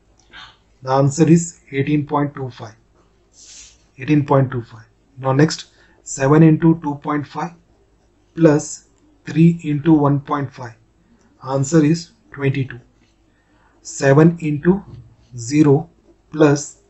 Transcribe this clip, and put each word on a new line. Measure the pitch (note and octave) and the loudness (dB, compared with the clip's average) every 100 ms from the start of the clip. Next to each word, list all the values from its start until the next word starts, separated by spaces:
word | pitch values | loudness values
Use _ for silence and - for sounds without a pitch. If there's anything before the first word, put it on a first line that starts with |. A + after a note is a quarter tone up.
| _ _ _ - - _ _ _ | _ _ _ -20 -20 _ _ _
The | B2+ | -2
answer | C3+ C#3 E3 D3+ | 0 0 2 4
is | E3+ - - _ | 4 2 -12 _
eighteen | C#3 C#3+ D3+ C#3 | -6 -2 -4 -2
point | D3 C#3+ | -4 -4
two | C3+ C3 | -8 -14
five. | - A2+ - _ _ _ _ _ _ - - - _ _ - | -14 -18 -20 _ _ _ _ _ _ -20 -20 -20 _ _ -10
Eighteen | C3 D3 | -2 0
point | C#3 C#3 C3 | 2 0 0
two | B2+ | -4
five. | A2+ - _ _ _ B2+ | -12 -18 _ _ _ -8
Now | C3 | -2
next, | C3 D#3+ - - _ _ _ | 0 0 -2 -16 _ _ _
seven | - - C3+ D#3 | -16 -4 2 6
into | D#3+ D#3 E3 E3 | 6 4 2 0
two | D3 | -4
point | C#3 D3+ D3 C3+ | -10 -6 -8 -8
five | - C4+ - _ _ _ _ _ _ _ | -10 -12 -12 _ _ _ _ _ _ _
plus | E3 E3 D3 - - _ _ _ _ - | 0 2 2 -2 -14 _ _ _ _ -6
three | E3 E3+ E3+ | 2 2 2
into | D#3 D3 E3 | -4 -4 2
one | D3+ C#3 C#3+ | 2 2 0
point | C#3+ D3 C3+ | -4 -6 -8
five. | - A#2 - _ _ _ _ _ _ B2+ | -12 -18 -18 _ _ _ _ _ _ -8
Answer | C3+ C3+ E3 | -4 0 0
is | D3 E3+ - _ _ | 2 0 -6 _ _
twenty-two. | - C#3 C3+ C3 A#2+ - _ _ _ _ _ _ _ _ _ | -6 -4 -4 -6 -12 -20 _ _ _ _ _ _ _ _ _
Seven | - - C3+ C#3 E3+ E3+ | -18 -4 2 4 4 2
into | D3+ D3 E3+ G3 - - - _ _ A#2+ | -4 -2 0 -2 -4 -20 -20 _ _ -16
zero | A#2 D3 D3 C#3+ E3+ _ _ _ _ | -2 2 4 2 -2 _ _ _ _
plus | D#3 D3+ D3 - - | 2 2 2 -4 -20